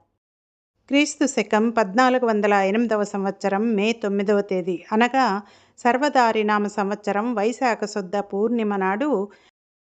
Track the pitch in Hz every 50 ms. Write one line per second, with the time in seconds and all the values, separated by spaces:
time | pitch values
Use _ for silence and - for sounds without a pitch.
0 | _ _ _ _ _ _ _ _ _ _ _ _ _ _ _ _ _ - 262 285
1 | 294 294 - - 302 262 - - 208 - - 214 220 233 226 233 220 190 185 247
2 | 262 254 254 254 247 226 220 208 202 208 202 202 196 190 196 226 240 220 220 208
3 | 208 202 - 202 190 196 196 - - 196 196 196 220 240 226 196 202 220 233 226
4 | - 202 202 202 202 190 208 202 202 202 196 185 170 185 180 160 - - 214 220
5 | 233 240 247 269 262 220 190 202 208 - - _ _ _ _ - - 240 240 254
6 | 285 294 285 269 240 226 220 220 214 208 214 208 208 202 202 - 196 196 208 202
7 | - 202 196 202 214 247 247 214 196 226 247 - 262 240 220 - 214 202 - 214
8 | 190 180 190 202 196 202 - 196 214 233 240 233 220 208 202 196 190 190 190 214
9 | 277 302 269 190 202 202 - - _ _ _ _ _ _ _ _